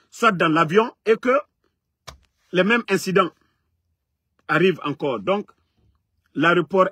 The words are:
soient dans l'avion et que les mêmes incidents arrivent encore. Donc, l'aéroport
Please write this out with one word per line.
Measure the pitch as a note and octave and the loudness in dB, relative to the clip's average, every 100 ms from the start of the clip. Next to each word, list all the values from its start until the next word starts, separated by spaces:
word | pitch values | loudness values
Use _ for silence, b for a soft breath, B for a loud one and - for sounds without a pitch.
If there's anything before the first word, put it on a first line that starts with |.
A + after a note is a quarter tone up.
| _ | _
soient | - A3+ | -2 0
dans | F3 E3+ | 2 0
l'avion | D#3 D#3+ G3 A#3 - G#3 | 2 2 2 0 -4 -2
et | A3 | 0
que | B3+ C#4 - _ _ _ _ _ - - _ _ _ | 0 -2 -4 _ _ _ _ _ -20 -20 _ _ _
les | F3+ | -2
mêmes | F#3+ A#3 - | 0 0 0
incidents | F#3+ F#3+ F#3 F3 - _ _ _ _ _ _ _ _ _ _ - | -4 0 0 -2 -6 _ _ _ _ _ _ _ _ _ _ -4
arrivent | D3+ F#3 D#3+ | 2 2 0
encore. | D3 C3+ D3+ A2+ | -8 -6 -6 -4
Donc, | G2+ G3+ - _ _ _ _ _ _ _ _ - | -4 -4 -6 _ _ _ _ _ _ _ _ -2
l'aéroport | D#3+ F3 D3 F#3+ F#3 | 0 0 0 0 0